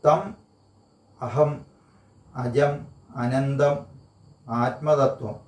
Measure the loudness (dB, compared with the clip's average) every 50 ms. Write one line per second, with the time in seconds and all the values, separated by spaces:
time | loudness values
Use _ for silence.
0 | 6 4 4 4 0 -6 -14 -16 _ _ _ _ _ _ _ _ _ _ _ _
1 | _ _ _ _ -10 -4 2 2 2 2 2 -6 -12 _ _ _ _ _ _ _
2 | _ _ _ _ _ -16 -10 -6 -6 -2 2 2 2 2 0 -4 -10 -16 -20 -20
3 | -20 _ -8 -4 -4 -2 0 0 -2 -2 0 2 2 2 2 -2 -6 -14 -20 -20
4 | -20 _ _ _ _ -20 -20 _ _ -6 -2 -2 -2 -2 -2 -4 0 2 2 4
5 | 2 0 0 -4 -10 -12 -12 -12 -18